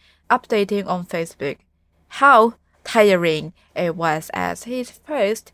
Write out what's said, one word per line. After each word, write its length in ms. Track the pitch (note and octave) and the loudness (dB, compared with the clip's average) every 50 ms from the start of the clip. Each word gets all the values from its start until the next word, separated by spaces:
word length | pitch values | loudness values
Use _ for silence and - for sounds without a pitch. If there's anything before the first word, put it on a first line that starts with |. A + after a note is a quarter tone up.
| _ _ _ _ _ - | _ _ _ _ _ -2
updating 560 | A#3+ B3 - - A#3 G#3 G3+ G3 G#3+ G3+ F#3+ | -2 -2 -2 -2 -2 -2 0 0 -2 -4 -4
on 200 | - F#3 F3+ F3 | -4 -6 -6 -6
Facebook 520 | - - E3+ E3 E3 - - - C#3 - - _ _ _ _ _ _ _ _ _ _ | -6 -6 -8 -8 -8 -10 -8 -8 -8 -8 -10 _ _ _ _ _ _ _ _ _ _
how 460 | - - C#4 C#4+ C4+ A3+ A3 A#3 - _ _ _ _ _ - | -2 2 6 6 8 8 6 4 2 _ _ _ _ _ -12
tiring 680 | - - A#3 G#3 G#3 F#3+ F3 E3+ E3 D#3 D#3 D#3 D#3+ - _ _ _ - | -2 2 4 4 6 4 2 2 0 -2 -2 -4 -10 -14 _ _ _ -8
it 220 | - F3+ E3+ E3 | -6 -4 -4 -4
was 340 | F3 E3 D#3+ D3+ D#3+ D#3+ - - | -2 -2 -2 -2 -2 -6 -8 -6
as 300 | F#3 F3+ F3+ F3 - - | -6 -4 -4 -6 -8 -10
his 260 | A#3 B3 B3+ B3 - | -10 -8 -8 -8 -10
first 640 | - - _ - D4+ C4+ G#3 G3+ A3+ A3+ - _ | -14 -18 _ -8 -4 -2 -2 -2 -2 -4 -10 _